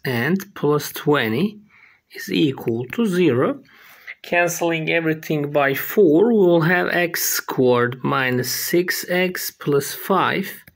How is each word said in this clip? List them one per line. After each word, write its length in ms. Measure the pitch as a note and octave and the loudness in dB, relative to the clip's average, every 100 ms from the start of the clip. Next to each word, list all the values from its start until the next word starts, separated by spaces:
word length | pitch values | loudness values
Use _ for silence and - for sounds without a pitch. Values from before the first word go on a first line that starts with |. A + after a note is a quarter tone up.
and 340 | C#3 A#2+ B2+ F#3+ - | -4 -2 0 -2 -4
plus 380 | - D3 D3 - | -4 0 0 -2
twenty 680 | - D3 D3 A2+ A2+ G#3 - - _ _ _ _ | -4 0 2 2 0 -2 -4 -20 _ _ _ _
is 180 | - - | -16 -4
equal 540 | F3+ D3+ C3 B2 A#2 B2+ | 0 0 0 -4 -4 -4
to 140 | - A3+ | -2 0
zero. 540 | F3+ E3+ A#2+ F3 C#4+ - - - - - - | 2 2 2 0 -4 -12 -20 -20 -20 -20 -20
Cancelling 680 | - F3 F3 E3 E3+ D#3+ D#3+ | -4 0 0 -2 -2 -2 -2
everything 640 | E3 D#3+ D#3 - D#3 C#3+ | 0 0 -2 -2 -4 -2
by 220 | D3 C#3 | 0 0
four, 580 | C3+ - - F#3 D#3 A3+ | -2 -2 2 4 6 4
we 60 | A3+ | 4
will 220 | F3+ E3+ | 4 4
have 280 | D#3+ F3+ F3 | 4 2 0
x 340 | F3 E3+ - | 0 -2 -2
squared 800 | - - - - B2 B2 A#2+ B2+ | -4 -4 -4 0 4 4 2 -2
minus 500 | C#3+ C#3 B2+ B2+ B2 | -2 0 0 -2 -2
six 540 | - - F3 F3+ - - | -6 -2 0 0 -4 -4
x 440 | F3+ F3+ F3+ - | -2 -2 -4 -10
plus 420 | - - G#3+ G#3 | -8 -2 0 -2
five 680 | - - F#3+ B2+ D3 G3 - - | -6 -2 0 2 -2 -6 -12 -20